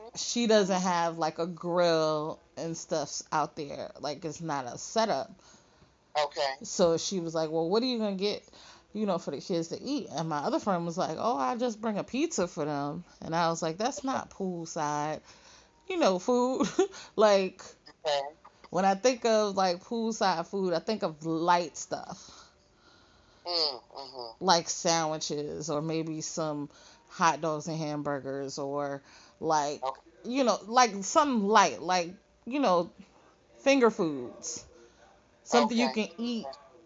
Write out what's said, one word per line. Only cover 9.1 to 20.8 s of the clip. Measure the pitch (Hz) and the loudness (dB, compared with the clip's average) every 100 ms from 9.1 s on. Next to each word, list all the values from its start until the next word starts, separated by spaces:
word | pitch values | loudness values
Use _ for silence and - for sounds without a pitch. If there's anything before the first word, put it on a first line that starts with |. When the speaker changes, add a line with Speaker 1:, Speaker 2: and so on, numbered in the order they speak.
| 170 | -2
Speaker 1:
for | 180 | -4
the | 143 | -8
kids | 175 170 165 | -4 -2 -2
to | 139 | -6
eat?" | 233 285 - | -6 -6 -4
And | 139 160 | -6 -4
my | 147 | -2
other | 160 302 | -2 -2
friend | 214 180 170 | 0 -2 -2
was | 165 | -2
like, | 151 160 | -2 -2
"Oh, | 220 277 | -2 0
I | 254 247 | -2 -2
just | 247 214 | -2 -4
bring | 226 202 | -4 -4
a | |
pizza | - 247 339 - 180 | -4 -4 -2 -2 -4
for | - 151 | -2 -4
them." | 143 143 160 - - | -2 -4 -6 -12 -14
And | - 165 | -4 0
I | 165 | 0
was | 165 | 0
like, | 165 165 | -2 -2
"That's | 240 277 | -4 -4
not | 262 240 - | -4 -4 -6
poolside, | - 190 175 160 170 147 147 151 156 - - - - _ _ - | -6 -6 -6 -8 -4 -2 -2 -2 -4 -10 -20 -20 -20 _ _ -6
you | 359 | 2
know, | 233 185 | 4 4
food." | - 247 247 262 196 - 392 | 4 4 4 2 0 2 0
<laughs> | - - - | -2 -6 4
Like, | 214 196 185 - - - - - 156 | 6 6 4 -4 -18 -20 -20 -8 -2
Speaker 2:
Okay. | 143 139 160 - _ - | 0 -2 -8 -20 _ -6
Speaker 1:
when | 170 190 | 0 2
I | 190 | 4
think | 247 240 233 | 2 2 4
of, | 220 208 196 | 4 2 2
like, | 185 180 | 0 0
poolside | - 233 226 220 196 165 175 | -4 -4 -2 0 2 2 -2
food, | 202 185 | -2 0
I | |
think | 165 | 0